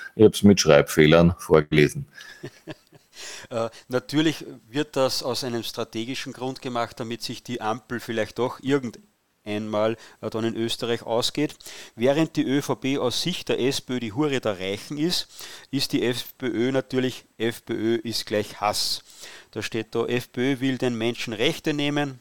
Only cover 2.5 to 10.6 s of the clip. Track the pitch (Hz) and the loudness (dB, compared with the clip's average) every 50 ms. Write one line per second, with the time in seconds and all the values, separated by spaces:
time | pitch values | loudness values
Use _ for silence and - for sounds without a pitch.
2.5 | - - _ 156 151 - _ _ - 147 _ _ _ - - - - - - - | -18 -18 _ -18 -18 -18 _ _ -20 -20 _ _ _ -16 -14 -14 -14 -16 -14 -8
3.5 | 123 120 113 113 - - - - 127 127 - - 131 151 160 165 143 - - - | -4 -4 -4 -4 -6 -12 -8 -4 -2 -2 -2 0 0 2 2 2 0 -2 -6 -14
4.5 | 139 120 - 104 110 143 151 147 - 139 135 127 - - - 139 120 120 - 127 | -16 -18 -18 -6 -4 -4 -4 -2 0 2 2 2 0 -2 -4 -4 -4 -4 -4 -4
5.5 | 117 117 107 - - - 113 - - 113 110 120 135 - - 139 123 - 127 131 | -4 -4 -4 -6 -6 -8 -8 -6 -6 -6 -6 -6 -6 -8 -8 -10 -8 -8 -6 -6
6.5 | 135 - - 135 123 120 117 110 - - 123 113 120 117 - - 123 - - - | -6 -8 -8 -6 -4 -4 -4 -4 -6 -10 -8 -8 -8 -8 -8 -10 -10 -12 -10 -10
7.5 | 120 - 107 110 113 123 - - 127 113 - - 117 113 107 101 - - 117 131 | -8 -6 -4 -4 -4 -4 -6 -8 -8 -8 -6 -4 -2 -2 -2 -2 -2 -2 -2 -2
8.5 | - - - 127 139 143 127 113 101 - - _ _ _ _ _ _ _ _ 107 | -2 -4 -2 0 0 0 0 -4 -10 -12 -18 _ _ _ _ _ _ _ _ -6
9.5 | 104 107 110 107 107 104 107 110 113 - - - - _ - 110 - 120 117 113 | -6 -6 -4 -2 0 2 2 2 0 -2 -8 -18 -16 _ -10 -6 -4 -2 -2 -2
10.5 | 104 110 | -2 -2